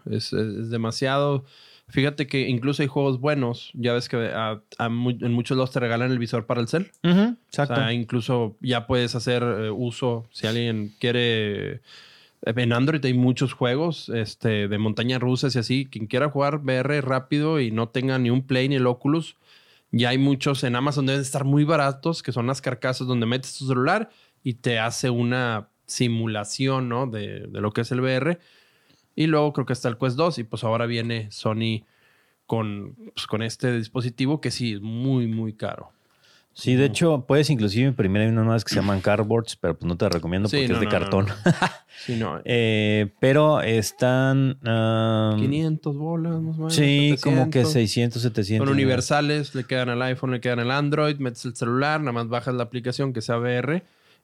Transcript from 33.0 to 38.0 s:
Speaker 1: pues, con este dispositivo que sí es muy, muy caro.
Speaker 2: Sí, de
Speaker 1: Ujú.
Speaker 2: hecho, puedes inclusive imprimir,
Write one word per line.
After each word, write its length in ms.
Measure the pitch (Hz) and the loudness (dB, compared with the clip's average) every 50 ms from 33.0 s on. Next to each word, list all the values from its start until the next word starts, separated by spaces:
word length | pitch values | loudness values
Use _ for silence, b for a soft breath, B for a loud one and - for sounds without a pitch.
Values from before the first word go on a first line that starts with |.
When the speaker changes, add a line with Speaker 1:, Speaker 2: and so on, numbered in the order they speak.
| 113 - - | -20 -16 -14
Speaker 1:
pues, 140 | - - | -12 -8
con 140 | - 110 107 | -6 -6 -4
este 360 | 113 113 - - 131 123 120 | -4 -6 -6 -4 -2 -2 0
dispositivo 640 | 117 110 - - 123 117 127 - - 131 139 156 156 | -2 -4 -4 -4 -4 -4 -4 -4 -2 -2 0 0 -2
que 120 | - 120 | -4 -4
sí 200 | - - 123 117 104 | -4 -4 -4 -4 -4
es 40 | 101 | -4
muy, 460 | 104 110 113 120 127 135 131 123 120 | -6 -6 -6 -2 0 0 2 2 0
muy 240 | 113 110 113 110 110 | 0 -2 -2 -4 -6
caro. 400 | 107 - 107 95 - - - - _ _ b b b b b b b b b _ _ | -6 -6 -8 -8 -8 -10 -14 -18 _ _ b b b b b b b b b _ _
Speaker 2:
Sí, 220 | - - 123 127 | -4 0 2 4
de 100 | 127 143 | 4 4
Speaker 1:
Ujú. 60 | 127 | 4
Speaker 2:
hecho, 340 | 101 - 175 165 151 127 - | 2 2 2 2 2 2 2
puedes 220 | - 135 151 143 151 | 2 4 4 4 4
inclusive 380 | 147 113 107 98 95 120 131 139 | 2 2 2 2 2 2 2 2
imprimir, 320 | 131 - | 2 2